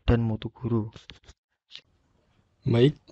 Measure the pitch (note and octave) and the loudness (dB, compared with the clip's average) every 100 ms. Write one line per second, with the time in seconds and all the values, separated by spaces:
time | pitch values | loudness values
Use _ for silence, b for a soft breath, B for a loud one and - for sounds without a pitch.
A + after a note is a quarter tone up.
0 | - A#2 A2+ G#2+ A2+ - A#2 A#2 G#2+ - | 0 0 0 -4 -8 -10 -4 -4 -4 -12
1 | - - - - _ _ _ - - _ | -20 -20 -20 -20 _ _ _ -20 -20 _
2 | _ _ _ _ _ _ - A#2 C3+ - | _ _ _ _ _ _ -2 2 2 0
3 | _ | _